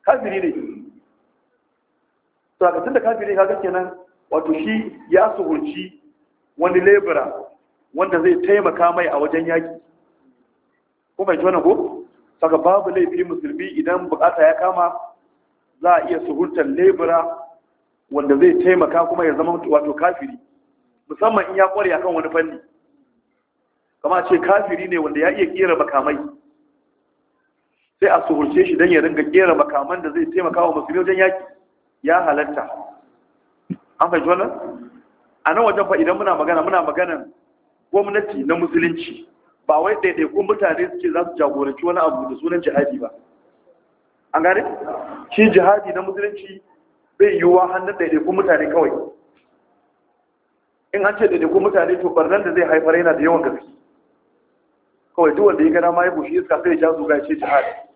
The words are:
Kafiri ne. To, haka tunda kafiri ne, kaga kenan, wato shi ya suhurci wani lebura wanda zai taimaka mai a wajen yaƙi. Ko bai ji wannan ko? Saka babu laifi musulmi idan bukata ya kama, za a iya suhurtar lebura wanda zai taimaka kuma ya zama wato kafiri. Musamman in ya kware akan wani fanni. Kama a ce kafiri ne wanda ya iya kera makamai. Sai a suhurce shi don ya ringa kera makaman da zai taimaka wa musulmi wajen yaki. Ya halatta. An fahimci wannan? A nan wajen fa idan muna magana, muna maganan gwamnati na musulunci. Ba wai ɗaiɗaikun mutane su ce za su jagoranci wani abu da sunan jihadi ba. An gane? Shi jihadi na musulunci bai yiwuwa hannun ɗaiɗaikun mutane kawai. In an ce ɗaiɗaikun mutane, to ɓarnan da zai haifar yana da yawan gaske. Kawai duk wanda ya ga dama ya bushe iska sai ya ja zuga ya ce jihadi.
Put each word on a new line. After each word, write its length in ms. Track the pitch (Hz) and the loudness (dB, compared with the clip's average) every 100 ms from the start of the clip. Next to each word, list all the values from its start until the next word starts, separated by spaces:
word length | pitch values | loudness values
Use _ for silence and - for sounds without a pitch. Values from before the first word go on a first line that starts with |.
| - | 0
Kafiri 340 | 262 208 277 | -2 -2 -6
ne. 120 | 349 - - - - _ _ _ _ _ _ _ _ _ _ _ _ _ _ _ _ _ | -6 -6 -12 -16 -20 _ _ _ _ _ _ _ _ _ _ _ _ _ _ _ _ _
To, 80 | 180 | 0
haka 140 | 175 | 0
tunda 160 | 247 262 | -2 -2
kafiri 280 | 220 226 202 | 0 -2 -4
ne, 60 | 196 | 0
kaga 200 | 190 190 | 0 0
kenan, 300 | 190 185 185 - - _ _ | -4 -4 -6 -12 -20 _ _
wato 220 | 156 165 | -4 -2
shi 420 | - 214 220 - - - | -4 -2 -4 -6 -14 2
ya 240 | 165 - - | 4 4 0
suhurci 640 | 160 151 151 143 185 _ _ _ _ _ _ - | -4 -4 -6 -10 -14 _ _ _ _ _ _ -2
wani 220 | 175 180 | 0 4
lebura 520 | 180 202 190 147 127 - - _ _ _ _ | 6 4 4 -2 -4 -10 -16 _ _ _ _
wanda 260 | 143 196 175 | -4 -2 2
zai 120 | 175 175 180 | 2 2 2
taimaka 460 | 202 175 160 170 | 2 2 2 0
mai 120 | 175 175 | 2 -2
a 100 | 143 | -2
wajen 280 | 147 165 165 | -2 -2 -2
yaƙi. 340 | 165 165 165 _ _ _ _ _ _ _ _ _ _ _ _ _ - | -2 -4 -14 _ _ _ _ _ _ _ _ _ _ _ _ _ -8
Ko 80 | |
bai 120 | 190 165 | -2 0
ji 60 | |
wannan 180 | 175 180 | 2 2
ko? 420 | - - - - - _ _ _ | 2 2 -2 -8 -18 _ _ _
Saka 180 | 160 160 | 2 2
babu 320 | 170 196 196 | 4 2 2
laifi 340 | 185 175 175 | 0 -2 -2
musulmi 420 | 175 160 151 151 151 151 | -6 -6 -8 -8 -8 -4
idan 300 | 151 180 180 | -2 -4 -4
bukata 320 | 156 165 170 | 2 2 4
ya 120 | 156 | 4
kama, 400 | 160 180 180 175 - - _ _ _ _ _ _ _ | 4 -2 0 -2 -4 -14 _ _ _ _ _ _ _
za 120 | 175 | 2
a 140 | 170 - | 4 2
iya 100 | 165 | -6
suhurtar 440 | - 147 175 175 | -4 -4 -4 -2
lebura 760 | 139 139 185 175 165 170 - - - _ _ _ _ _ _ | -2 2 2 2 0 0 -2 -8 -16 _ _ _ _ _ _
wanda 260 | 139 139 139 | -6 2 6
zai 160 | 175 180 | 6 6
taimaka 420 | 180 180 156 170 170 | 4 4 2 2 0
kuma 160 | 170 165 | 0 0
ya 80 | 147 | 0
zama 160 | 165 170 156 | -2 -4 0
wato 260 | 147 147 | 0 0
kafiri. 440 | 143 170 - 139 123 _ _ _ _ _ _ _ | -2 -2 -2 -12 -16 _ _ _ _ _ _ _
Musamman 420 | 151 220 214 185 | -2 0 0 -2
in 60 | 190 | 2
ya 120 | 190 | 2
kware 240 | 196 190 | 2 -2
akan 200 | 160 180 | -2 -2
wani 140 | 165 160 | -4 -2
fanni. 280 | 165 160 147 _ _ _ _ _ _ _ _ _ _ _ _ _ _ | -2 -2 -6 _ _ _ _ _ _ _ _ _ _ _ _ _ _
Kama 140 | - 180 | -2 -2
a 120 | 175 | 2
ce 100 | 175 | 0
kafiri 500 | 175 202 196 175 185 | 4 2 2 -6 -4
ne 100 | 175 | -4
wanda 220 | 151 143 | -2 0
ya 100 | 165 | 0
iya 160 | 196 170 | 0 -2
kera 240 | 185 185 160 | 0 0 2
makamai. 420 | 147 139 147 143 - - _ _ _ _ _ _ _ _ _ _ _ _ _ _ _ _ | 0 0 0 -4 -8 -16 _ _ _ _ _ _ _ _ _ _ _ _ _ _ _ _
Sai 80 | - | 2
a 140 | - - | 2 2
suhurce 360 | - 147 - 190 | -2 0 2 2
shi 100 | 330 | 2
don 140 | 175 | 4
ya 100 | 165 | 4
ringa 240 | 160 151 151 | 2 -2 0
kera 240 | 165 185 | 2 4
makaman 480 | 160 190 143 143 180 | 2 0 -2 -4 -8
da 80 | 160 | -6
zai 160 | 151 160 | -6 -4
taimaka 340 | 170 170 175 | -2 -2 0
wa 140 | 175 | 0
musulmi 240 | 156 - 170 | -2 -4 -4
wajen 180 | 180 190 | -2 2
yaki. 260 | 190 190 - _ _ _ _ _ | 0 0 -10 _ _ _ _ _
Ya 180 | 143 170 | 0 0
halatta. 460 | 170 147 151 143 - - - - _ _ _ _ _ _ _ - _ _ | 0 -2 -2 -6 -10 -12 -16 -20 _ _ _ _ _ _ _ -16 _ _
An 100 | 165 | 0
fahimci 180 | 175 143 | 0 0
wannan? 220 | 180 196 - - - - - _ _ _ _ | 0 -2 -8 -14 -16 -20 -20 _ _ _ _
A 100 | - | -2
nan 100 | 180 | 0
wajen 240 | 226 190 196 | 0 0 -2
fa 80 | 190 | 0
idan 200 | 320 185 | 0 0
muna 160 | 202 180 | -2 -2
magana, 260 | 156 165 | 0 0
muna 200 | 165 190 | 0 0
maganan 500 | 180 147 180 156 120 _ _ _ _ _ _ | -2 -2 -4 -4 -10 _ _ _ _ _ _
gwamnati 520 | 392 285 415 - - | -2 0 -2 -4 -6
na 100 | 135 170 | -4 -2
musulunci. 720 | 170 165 170 165 - - - _ _ _ - | 0 0 0 -4 -10 -16 -20 _ _ _ 0
Ba 140 | 156 | 0
wai 140 | 180 | 2
ɗaiɗaikun 520 | 214 196 170 156 151 190 | 0 -2 -2 -2 -2 -2
mutane 440 | 208 196 160 180 | 0 0 -2 -4
su 80 | 175 | -4
ce 100 | 180 | -4
za 120 | 160 | -2
su 120 | 170 170 | -4 -2
jagoranci 460 | 143 139 139 135 | -2 -2 -6 -4
wani 140 | 170 175 | -4 0
abu 300 | 160 131 131 | 0 -2 -8
da 80 | 127 | -8
sunan 200 | 160 175 | -4 -4
jihadi 380 | 151 139 143 127 | -2 0 -2 -4
ba. 100 | 117 - _ _ _ _ _ _ _ _ _ _ _ | -10 -14 _ _ _ _ _ _ _ _ _ _ _
An 80 | 156 | 0
gane? 180 | 165 190 - - - - - - - | 2 0 -2 -8 -10 -10 -12 -16 -10
Shi 180 | - 220 | 4 6
jihadi 420 | - 175 208 202 | 6 4 2 0
na 80 | 180 | -8
musulunci 580 | 190 190 208 202 - - _ _ _ _ _ _ | -8 -6 -8 -10 -18 -20 _ _ _ _ _ _
bai 180 | 202 175 | 4 4
yiwuwa 340 | 175 180 180 | 4 4 4
hannun 240 | 185 180 - | -2 -6 -4
ɗaiɗaikun 380 | 165 156 - | -2 0 0
mutane 340 | 185 190 156 151 | 0 2 2 2
kawai. 220 | 156 156 - - - _ _ _ _ _ _ _ _ _ _ _ _ _ _ _ _ _ | 2 2 0 -8 -16 _ _ _ _ _ _ _ _ _ _ _ _ _ _ _ _ _
In 140 | 202 196 | -2 -2
an 100 | 208 | 2
ce 60 | 208 | 0
ɗaiɗaikun 340 | 175 160 190 | 2 2 2
mutane, 340 | 196 196 175 180 | 2 2 0 0
to 60 | 180 | 0
ɓarnan 340 | 165 160 196 | 0 2 0
da 80 | 190 | 0
zai 160 | 165 160 | 0 2
haifar 280 | 160 160 160 | 2 2 2
yana 160 | 170 | 2
da 60 | 139 | 2
yawan 200 | 156 170 | 2 2
gaske. 220 | 147 120 - _ _ _ _ _ _ _ _ _ _ _ _ _ _ - | 0 -6 -14 _ _ _ _ _ _ _ _ _ _ _ _ _ _ 2
Kawai 180 | 160 | 2
duk 120 | - 202 | 6 4
wanda 160 | 160 | 4
ya 60 | 156 | 2
ga 100 | 170 | 4
dama 240 | 170 175 | 2 2
ya 60 | 180 | 0
bushe 200 | 160 143 | -2 -4
iska 260 | 175 185 156 | -4 0 -2
sai 80 | 180 | 0
ya 20 | 156 | 2
ja 120 | 160 160 | 2 0
zuga 180 | 147 147 | 0 -2
ya 80 | |
ce 100 | 147 151 | 0 -6
jihadi. 360 | - 139 127 - - | 0 0 0 -8 -20